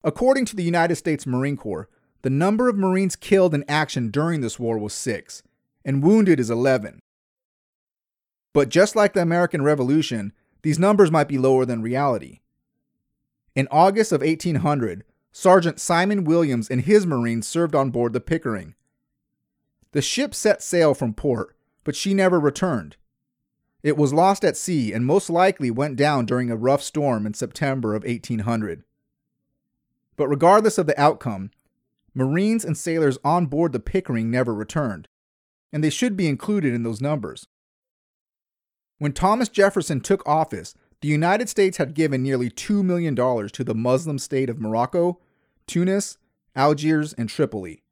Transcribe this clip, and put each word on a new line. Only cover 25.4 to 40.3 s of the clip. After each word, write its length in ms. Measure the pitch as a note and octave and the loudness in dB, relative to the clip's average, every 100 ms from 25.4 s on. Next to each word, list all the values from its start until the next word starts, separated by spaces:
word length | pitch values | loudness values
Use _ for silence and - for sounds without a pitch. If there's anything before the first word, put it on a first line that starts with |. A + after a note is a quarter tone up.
| F#3 F#3+ C3 | 2 2 -4
went 260 | A#2 D3 C3 | -2 -4 0
down 280 | D3 C#3+ A#2 | 0 0 0
during 240 | B2 B2 | -2 -2
a 60 | A2+ | -2
rough 260 | B2 C#3+ | 0 0
storm 440 | - D3+ C#3+ A2+ G#2 | -2 -4 -2 -2 -4
in 80 | |
September 640 | G#2 - - C#3+ C3+ A2+ G#2 | -6 -10 -4 -4 -2 -2 -4
of 100 | A2 | -4
eighteen 340 | A#2 - A2+ | -8 -6 -4
hundred. 440 | G#2 A#2 G#2 D#2+ _ _ _ _ _ _ _ _ _ _ _ _ _ - | -2 -4 -4 -10 _ _ _ _ _ _ _ _ _ _ _ _ _ -6
But 120 | C#3+ | -2
regardless 500 | C#3+ E3 G#3 G#3+ - | 4 6 6 4 0
of 80 | D#3+ | -2
the 140 | D3 | 2
outcome, 480 | D3 - B2+ G2 G2 _ _ _ _ _ _ | 2 2 -6 -8 -10 _ _ _ _ _ _
Marines 500 | C3 C3 D#3+ G#3 A3+ | -4 -2 0 0 0
and 140 | F#3 D3+ | -2 -6
sailors 400 | F3 E3 D3 B2+ | -4 0 0 0
on 240 | C#3+ E3+ D#3 | 0 0 0
board 240 | C#3+ E3+ | 0 -2
the 80 | B2+ | -2
Pickering 500 | - F#3+ F3+ A#2 A2+ | -4 -4 -2 -4 -2
never 240 | B2 A#2+ | 0 -2
returned, 540 | G#2+ G#2 D#3+ C3 F2+ - _ _ _ _ _ _ | -4 -4 -4 -4 -6 -14 _ _ _ _ _ _
and 120 | D3+ | -2
they 60 | D#3 | -2
should 260 | - B3 G3 | 0 -2 0
be 120 | E3+ | -2
included 440 | C#3 - G#3 D3 | -2 -2 0 0
in 100 | A#2+ | -2
those 180 | A#2 A2 | -4 -4
numbers. 460 | C#3 D3+ F2+ - - _ _ _ _ _ _ _ _ _ _ _ _ _ _ _ | -4 -4 -6 -12 -20 _ _ _ _ _ _ _ _ _ _ _ _ _ _ _
When 120 | D3 | -6
Thomas 380 | C3+ F#3 A3+ A#3+ | 0 0 2 0
Jefferson 500 | - G3+ G3 D#3+ C#3 | 4 4 2 -2 -4
took 260 | - G3 | 0 -2
office, 480 | - | 2